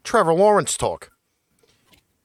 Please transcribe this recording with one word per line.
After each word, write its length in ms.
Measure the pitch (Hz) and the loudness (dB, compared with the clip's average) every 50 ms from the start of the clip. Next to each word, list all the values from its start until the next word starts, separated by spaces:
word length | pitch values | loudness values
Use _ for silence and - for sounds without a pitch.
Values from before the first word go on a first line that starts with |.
Trevor 300 | _ - - 226 190 165 | _ -2 0 0 2 2
Lawrence 440 | 165 170 202 214 208 196 139 - - | 2 2 2 2 2 2 0 -2 -6
talk. 360 | - 123 101 82 - - _ _ _ _ _ _ _ _ _ _ _ _ _ _ _ _ _ _ _ _ _ _ _ _ | -6 -6 -6 -6 -8 -16 _ _ _ _ _ _ _ _ _ _ _ _ _ _ _ _ _ _ _ _ _ _ _ _